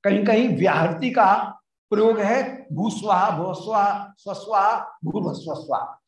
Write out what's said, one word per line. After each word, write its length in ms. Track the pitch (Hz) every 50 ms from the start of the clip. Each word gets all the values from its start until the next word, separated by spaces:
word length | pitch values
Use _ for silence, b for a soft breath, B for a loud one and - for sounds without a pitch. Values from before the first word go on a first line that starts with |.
| -
कहीं 220 | 202 196 208 202
कहीं 320 | 233 220 220 247 247 165
व्याहृति 540 | 131 180 185 147 160 165 180 165 160 262 254
का 240 | 254 254 208 190 202 226 330 349 - - _ _ _ _ _ _
प्रयोग 300 | 208 208 220 226 220 214
है, 480 | 202 202 233 269 262 262 262 - - - 156
भूस्वाहा, 640 | 160 202 226 - - 196 214 190 180 196 214 180
भुवस्वाहा, 760 | 151 175 190 175 - 175 214 220 208 202 202 202 202 - - _
स्वस्वाहा, 800 | _ _ 202 185 - - 214 226 196 196 220 233 - - - - _ -
भूर्भुवस्वाहा। 960 | - - 214 - 165 - - - 160 143 113 - - 127 98 - - - _ _